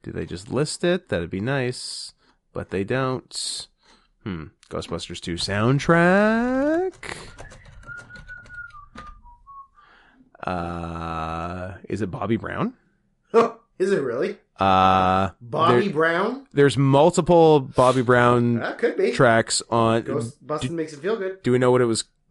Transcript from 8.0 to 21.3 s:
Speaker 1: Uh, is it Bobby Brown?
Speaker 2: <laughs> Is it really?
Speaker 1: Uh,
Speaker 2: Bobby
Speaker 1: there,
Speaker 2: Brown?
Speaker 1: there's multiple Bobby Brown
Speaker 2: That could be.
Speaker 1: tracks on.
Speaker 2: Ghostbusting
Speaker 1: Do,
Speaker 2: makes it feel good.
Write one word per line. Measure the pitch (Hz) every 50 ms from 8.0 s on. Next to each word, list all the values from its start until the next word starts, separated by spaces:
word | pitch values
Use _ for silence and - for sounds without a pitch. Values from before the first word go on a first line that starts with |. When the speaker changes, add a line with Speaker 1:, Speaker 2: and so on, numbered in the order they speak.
| 1077 1077 1077 1077 1077 1077 1077 1077 1077 1077 1077 1077 1077 1077 1077 1077 1077 1077 _ - 1077 1077 1077 1077 1017 960 960 960 1017 1077 1077 1077 1077 _ _ _ _ _ _ _ _ _ _ _ _ _ _ - -
Speaker 1:
Uh, | - 90 87 85 85 85 85 85 82 82 82 82 82 82 80 80 80 82 82 85 87 90 92 90 92 90 - - -
is | 113 101
it | 110 92
Bobby | 82 - - 101 117
Brown? | 98 90 87 90 95 151 240 - _ _ _ _ _ _ _ _ _ _ _ -
Speaker 2:
<laughs> | 226 226 226 - - _ _ _ _
Is | 185 196
it | 196 -
really? | 139 123 113 135 170 202 208 _ _ _ _ -
Speaker 1:
Uh, | 95 98 95 95 95 95 95 92 92 92 92 95 95 95 - _
Speaker 2:
Bobby | 120 120 147 151 160 170 123 123 208
Speaker 1:
there, | 202 143
Speaker 2:
Brown? | 151 160 165 170 175 196 226 254 277 - _
Speaker 1:
there's | - 139 143 139 - 127
multiple | 143 135 135 139 151 175 - - 160 - 175 170 165 160 156 147
Bobby | 131 131 - - 127 127 127 131
Brown | 120 120 123 123 123 123 123 120 120 120 120
Speaker 2:
That | 113 143 - - -
could | 233 233 -
be. | - - 123
Speaker 1:
tracks | 120 - 139 120 113 113 113 - - - - _
on. | 113 117 113 113 113 117
Speaker 2:
Ghostbusting | - - 139 151 117 117 - _ 143 123 151 151 131 131
Speaker 1:
Do, |
Speaker 2:
makes | 170 165 156 - 151
it | 139
feel | 147 196 226
good. | 214 190 190